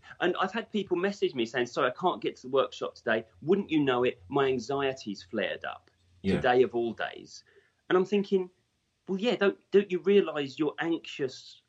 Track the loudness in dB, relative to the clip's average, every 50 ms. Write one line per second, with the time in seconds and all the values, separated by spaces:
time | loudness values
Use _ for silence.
0 | _ -18 -8 -2 -2 -2 0 0 -2 -2 -4 -6 -6 -4 -4 -4 -2 -2 -2 0
1 | 0 -2 -2 0 -2 -2 0 -2 -4 -2 0 -2 -2 -2 0 0 0 0 0 0
2 | -2 -2 -2 0 -4 -8 -8 -8 -10 -2 0 0 0 0 -2 -8 -10 -10 -10 -8
3 | -4 -2 -2 -2 -2 -6 _ -8 -2 0 0 0 0 0 0 2 2 2 2 2
4 | 2 0 0 -4 -8 -4 0 0 2 2 0 -2 -2 -4 -4 -2 -2 -2 -4 -4
5 | -6 -10 -10 -10 -10 -6 -4 -2 -2 -2 -4 -6 -8 -10 -10 -10 _ _ _ _
6 | _ _ _ _ -2 0 0 2 4 4 6 6 6 4 4 -2 -2 -2 -4 -4
7 | -6 -8 -8 -10 -16 -18 -18 -20 -20 _ _ -20 _ _ _ _ _ 0 2 2
8 | 2 2 2 0 2 2 0 0 0 -2 _ _ _ _ _ _ _ _ _ _
9 | _ -6 -4 -2 0 0 0 2 2 0 0 -2 _ _ 4 4 4 4 -2 -2
10 | 2 6 6 6 6 4 0 -4 -4 -4 -2 -2 -2 -2 -2 -2 -2 -2 -2 -4
11 | -4 -10 -8 -6 -6 -6 -6 -8 -18 -20 -20 -14 _